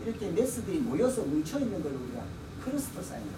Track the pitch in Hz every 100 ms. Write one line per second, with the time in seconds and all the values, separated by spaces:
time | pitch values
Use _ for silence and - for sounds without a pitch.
0 | 226 220 202 165 262 123 - 160 233 156
1 | 254 226 180 151 151 277 247 190 147 131
2 | 120 117 - - - - - 285 - -
3 | - - -